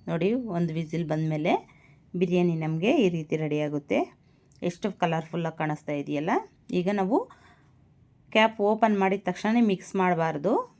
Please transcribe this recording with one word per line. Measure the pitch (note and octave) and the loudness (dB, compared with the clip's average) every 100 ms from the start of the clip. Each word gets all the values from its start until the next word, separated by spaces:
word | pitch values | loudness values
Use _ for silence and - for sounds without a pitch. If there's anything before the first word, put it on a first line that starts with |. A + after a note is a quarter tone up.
| - | -4
ನೋಡಿ, | E3 F3+ B3 A#3 E3+ | -2 0 0 -4 -2
ಒಂದು | E3+ D#3+ | -2 -2
ವಿಸಿಲ್ | D#3+ E3+ D#3 | -4 -4 -2
ಬಂದಮೇಲೆ | D#3 D#3+ D#3 E3 C#4+ - - - - _ F3 | -2 -2 -2 0 -2 -4 -20 -20 -20 _ -2
ಬಿರಿಯಾನಿ | F3+ F3+ F3 D#3+ | 0 2 2 0
ನಮಗೆ | D#3 D#3+ G3+ E4+ F#3+ | -2 0 2 4 4
ಈ | E3+ | 0
ರೀತಿ | D3+ D#3 | -2 -2
ರೆಡಿಯಾಗುತ್ತೆ. | D#3 D3+ D3+ D3 - - F4+ - _ _ _ _ F#3 | -2 -2 -2 -4 -2 -2 -2 -10 _ _ _ _ -6
ಎಷ್ಟು | - G#3+ - | -4 -6 -2
ಕಲರ್ಫುಲ್ಲಾಗಿ | F3 E3 D#3+ E3+ D#3+ - | -2 -2 -4 -6 -6 -4
ಕಾಣಿಸ್ತಾ | D#3 D3+ - D3 | -4 -4 -4 -6
ಇದೆಯಲ್ಲ. | C#3+ D3 E3 C#4 - _ - F3+ | -4 -4 0 -2 -4 _ -6 -2
ಈಗ | F3+ G#3 | -2 -2
ನಾವು | F#3+ D4 B4 - - _ _ _ _ _ _ _ _ A3 | 0 0 -2 -16 -20 _ _ _ _ _ _ _ _ 2
ಕ್ಯಾಪ್ | A3 A3 G3+ | 2 2 0
ಓಪನ್ | G#3+ A3 G3+ | 2 2 4
ಮಾಡಿದ | F#3+ G3 - | 2 0 -2
ತಕ್ಷಣ | F#3 G#3+ A#3 A3 | -2 0 4 4
ಮಿಕ್ಸ್ | F3+ - G3 | 2 -2 0
ಮಾಡಬಾರ್ದು. | F3+ E3+ E3 D3+ E3+ E4 B4 | 2 2 0 0 0 0 -2